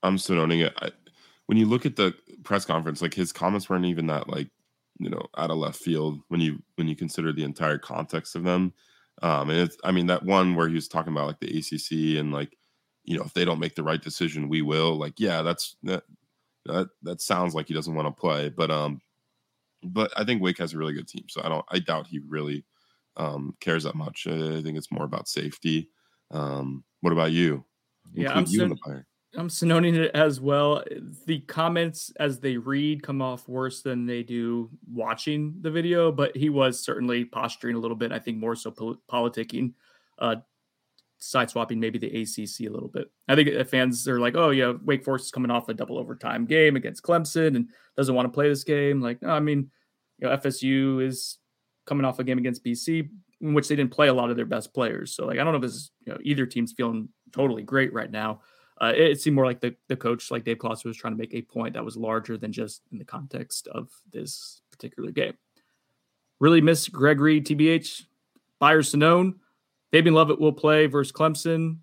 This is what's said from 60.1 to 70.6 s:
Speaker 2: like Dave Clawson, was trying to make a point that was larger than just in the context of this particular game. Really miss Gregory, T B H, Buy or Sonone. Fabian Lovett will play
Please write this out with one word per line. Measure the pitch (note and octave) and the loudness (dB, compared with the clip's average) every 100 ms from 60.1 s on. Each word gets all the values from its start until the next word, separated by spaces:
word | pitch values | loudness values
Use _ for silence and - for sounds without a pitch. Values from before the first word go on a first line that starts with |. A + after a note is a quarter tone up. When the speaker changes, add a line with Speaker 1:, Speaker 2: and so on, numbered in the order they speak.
| A#2 - | -2 -4
Speaker 2:
like | A#2+ A2+ | -8 -4
Dave | A#2 | -4
Clawson, | A#2 A2+ A#2 | -4 -6 -8
was | A2+ | -10
trying | A#2 | -8
to | A2 | -6
make | A2+ | -8
a | A#2+ | -8
point | A#2 - A#2 | -8 -8 -6
that | A#2 | -6
was | A2+ A2+ | -10 -8
larger | A2+ A2 A2 A2+ | -2 -2 -4 -8
than | A2 | -6
just | G#2+ A2+ - _ | -6 -8 -10 _
in | G#2+ | -16
the | |
context | - D3+ C#3 - - - - | -14 -14 -12 -12 -10 -10 -10
of | - - - _ | -12 -12 -18 _
this | - - - - - _ | -12 -12 -12 -16 -20 _
particular | _ - - - | _ -18 -12 -8
game. | - - - _ _ _ _ _ _ _ _ _ _ | -4 -4 -4 _ _ _ _ _ _ _ _ _ _
Really | C#3+ E3 | 6 8
miss | D#3 E3 - | 8 4 0
Gregory, | - C#3 D3 D3+ D#3 | 2 4 6 6 4
T | D3 D3 | 2 4
B | D#3 | 4
H, | E3 D#3+ - - _ _ _ _ _ | 4 0 -14 -16 _ _ _ _ _
Buy | C#3+ | 6
or | D#3+ | 6
Sonone. | C#3+ D3 D#3 F3 F#3 F#3 _ _ _ _ _ | 6 6 8 8 6 0 _ _ _ _ _
Fabian | D#3 E3 | 6 8
Lovett | D#3 D#3 D3+ | 8 6 6
will | D3+ | 4
play | C#3+ | 4